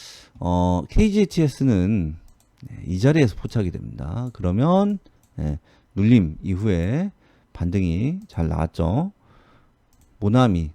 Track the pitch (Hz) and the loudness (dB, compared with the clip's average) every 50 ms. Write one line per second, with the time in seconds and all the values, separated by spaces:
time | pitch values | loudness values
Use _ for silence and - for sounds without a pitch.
0 | - - - - - _ - - 87 87 87 90 90 90 90 90 71 - - - | -20 -20 -20 -20 -20 _ -12 -6 -4 -2 0 2 2 2 0 0 -2 0 2 2
1 | 214 214 196 214 196 - - 170 160 139 - - 135 131 110 90 87 98 113 101 | 4 4 4 2 0 0 0 0 0 0 0 0 0 2 2 2 2 2 0 0
2 | 82 76 80 - - - _ _ _ _ _ _ - - - - - - 92 92 | -2 -4 -6 -10 -16 -20 _ _ _ _ _ _ -20 -20 -18 -14 -8 -8 -2 0
3 | 107 139 156 160 139 104 - - - - - 117 98 85 - - - 55 55 - | 2 2 4 4 2 2 0 -4 -10 -6 -4 -2 -2 -4 -4 -8 -10 -12 -12 -12
4 | 64 76 98 117 123 123 - - 95 90 90 110 135 165 185 190 202 202 208 190 | -10 -8 -8 -8 -8 -10 -8 -6 -4 -2 0 2 2 2 4 2 2 0 -2 -4
5 | - _ _ _ _ _ _ - - 76 73 - - _ _ _ _ _ - 98 | -8 _ _ _ _ _ _ -6 -4 -4 -4 -6 -10 _ _ _ _ _ -2 2
6 | 101 113 123 117 90 76 78 - - 95 92 92 107 110 92 82 85 95 127 160 | 4 6 6 6 4 2 -2 -6 -4 -4 -4 -2 0 0 0 0 0 0 -2 -2
7 | 190 202 - _ _ _ _ _ _ _ - - 87 87 87 101 92 85 80 90 | -4 -6 -8 _ _ _ _ _ _ _ -8 -6 -4 -2 0 0 0 0 0 0
8 | 117 147 175 190 220 - - - 82 78 78 80 80 82 - - 82 80 101 135 | -2 -2 -4 -6 -10 -8 -4 -4 -2 -2 -2 -2 -4 -4 -2 -2 -2 0 0 0
9 | 175 196 - _ _ _ _ _ _ _ _ _ _ _ _ _ _ _ _ _ | -2 -4 -8 _ _ _ _ _ _ _ _ _ _ _ _ _ _ _ _ _
10 | _ _ _ - 101 104 110 127 127 113 90 85 80 73 | _ _ _ -4 -2 2 4 4 4 4 2 0 -2 -4